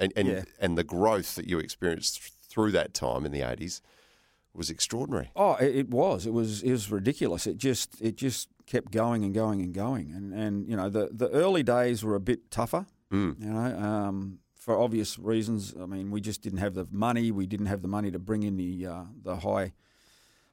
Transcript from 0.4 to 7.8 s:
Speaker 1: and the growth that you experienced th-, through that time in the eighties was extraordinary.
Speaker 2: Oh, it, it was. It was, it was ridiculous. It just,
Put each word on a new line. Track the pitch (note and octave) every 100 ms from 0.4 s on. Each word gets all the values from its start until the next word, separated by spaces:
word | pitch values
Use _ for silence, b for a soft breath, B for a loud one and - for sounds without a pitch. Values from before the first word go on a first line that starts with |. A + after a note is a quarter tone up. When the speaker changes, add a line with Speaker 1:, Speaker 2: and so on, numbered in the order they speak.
| F2+ -
Speaker 1:
and | F#2+ E2+
the |
growth | D#2+ F2 G#2+ G#2 E2+ -
that | F2
you | E2+
experienced | D#2+ - F2+ E2 - -
th-, | - - -
through | A2 G#2+
that | F#2+ C#2+
time | - B1+ B1+
in | D2
the | C#2+
eighties | B1 B1 F2 - b b b b b b b
was | E2 D#2+
extraordinary. | D#2+ - A2+ D3 A2 B1 -
Speaker 2:
Oh, | G3+
it, | B2+ C3+ C3+
it | C3
was. | A#2+ F#3 G#2 G#2+
It |
was, | A2+ A2+ G#2
it | B2+
was | B2+ G2
ridiculous. | G#2 G2+ D3 B2 E2+ -
It | A#2
just, | C3+ A#2+